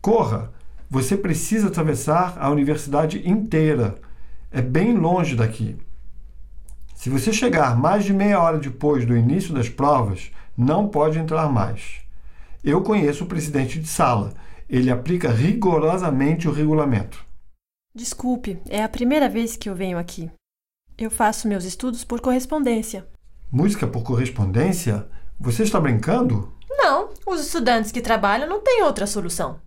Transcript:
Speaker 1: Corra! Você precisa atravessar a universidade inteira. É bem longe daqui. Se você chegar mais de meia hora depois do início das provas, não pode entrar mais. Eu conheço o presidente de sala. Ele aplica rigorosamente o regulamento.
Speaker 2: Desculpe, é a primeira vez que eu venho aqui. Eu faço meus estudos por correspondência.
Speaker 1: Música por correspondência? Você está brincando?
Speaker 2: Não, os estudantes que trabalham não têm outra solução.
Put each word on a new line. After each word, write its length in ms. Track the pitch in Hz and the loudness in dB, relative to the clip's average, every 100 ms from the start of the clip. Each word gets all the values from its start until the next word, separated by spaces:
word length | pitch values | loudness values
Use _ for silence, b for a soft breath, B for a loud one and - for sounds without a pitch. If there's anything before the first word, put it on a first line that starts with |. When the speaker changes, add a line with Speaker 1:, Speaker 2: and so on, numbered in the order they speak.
Speaker 1:
Corra! 500 | 196 226 127 107 107 b b b b | 4 4 4 -2 -4 b b b b
Você 260 | 135 127 196 | -2 2 0
precisa 520 | 180 156 - 220 202 | 2 -2 0 2 2
atravessar 680 | 175 156 139 - 165 180 - | 2 0 0 2 2 2 -2
a 120 | 139 | 0
universidade 760 | 147 139 151 139 143 156 196 175 | 2 2 0 0 0 0 -2 0
inteira. 720 | 208 214 156 156 147 104 - b b b b b | 0 2 2 4 2 0 -2 b b b b b
É 100 | - | -2
bem 320 | 123 139 214 | 0 2 4
longe 400 | 220 160 180 160 | 2 2 2 0
daqui. 440 | 117 110 - 110 - - - - - - - - - - - - | 0 0 -2 -6 -6 -8 -8 -10 -10 -14 -16 -14 -14 -14 -12 -12
Se 140 | - 123 | -8 -2
você 240 | 139 220 | 0 2
chegar 460 | 214 247 165 135 117 | 2 2 4 4 4
mais 260 | 151 208 | 4 2
de 80 | 190 | 2
meia 300 | 196 202 196 | 2 4 4
hora 160 | 165 156 | 4 2
depois 480 | 135 113 147 139 117 | -4 0 2 2 4
do 100 | 120 | 4
início 380 | 117 170 175 | 4 2 0
das 140 | 143 113 | -2 -2
provas, 640 | - 143 139 107 92 - b b - | 0 4 4 2 -4 -6 b b 0
não 320 | 127 170 202 | 2 4 2
pode 280 | 147 156 160 | 2 2 2
entrar 320 | 156 156 156 | 0 0 2
mais. 520 | 120 92 110 - - - b b b b b | 2 0 -2 -6 -6 -8 b b b b b
Eu 180 | - 165 | 2 2
conheço 400 | 196 208 147 143 | 4 2 2 0
o 40 | 175 | -4
presidente 500 | 170 151 143 123 160 | -4 -2 -2 -2 -4
de 80 | 156 | -4
sala. 480 | - 143 113 104 B B B B | 0 2 2 -2 B B B B
Ele 220 | 127 127 | 2 2
aplica 400 | 120 156 175 143 | 2 0 0 2
rigorosamente 1200 | 113 156 233 196 160 156 185 175 131 139 160 151 | 2 2 2 4 4 2 0 0 2 2 2 0
o 40 | |
regulamento. 720 | 143 151 156 139 110 - - - - - - _ _ _ | 0 2 2 2 0 -2 -10 -12 -14 -16 -20 _ _ _
Speaker 2:
Desculpe, 680 | 226 240 - 247 247 220 170 - | -12 -10 -6 -2 -2 -4 -8 -6
é 140 | 202 | -4
a 60 | 220 | -2
primeira 400 | - 240 294 254 | 0 2 4 4
vez 280 | 208 233 - | 2 -4 -4
que 140 | 208 | -8
eu 60 | 180 | -4
venho 200 | 190 175 | -4 -4
aqui. 320 | 170 - 160 - _ _ _ _ _ - | -6 -8 -12 -12 _ _ _ _ _ -8
Eu 100 | 220 | -6
faço 380 | - 214 220 220 | 0 0 2 -2
meus 160 | 196 | -2
estudos 400 | 175 - 254 240 | -4 -6 -6 -6
por 180 | - 240 | -6 -2
correspondência. 840 | 254 254 254 311 254 233 226 196 - - - - - | 0 0 0 0 0 0 -2 -10 -12 -20 -20 -14 -4
Speaker 1:
Música 380 | 123 196 - 113 | 2 2 2 -2
por 160 | 117 | -2
correspondência? 1040 | 117 120 127 - 98 104 180 175 120 104 - b b - | -2 0 0 0 0 2 2 2 -2 -2 -4 b b -4
Você 240 | 123 113 | -2 0
está 160 | 214 190 | 2 2
brincando? 760 | 147 110 160 240 240 110 92 - - | 2 2 2 2 2 0 -4 -12 -6
Speaker 2:
Não, 420 | 571 392 285 427 - | 2 4 2 -2 -8
os 160 | - 349 | -4 -4
estudantes 520 | 285 330 240 233 214 | -2 0 2 2 0
que 100 | 247 | -4
trabalham 460 | 233 226 196 220 302 | 0 2 2 0 0
não 120 | 415 | 0
têm 220 | 466 494 | 2 4
outra 240 | 339 196 202 | 4 2 -2
solução. 560 | 214 170 - 147 - | -2 -4 -4 -6 -6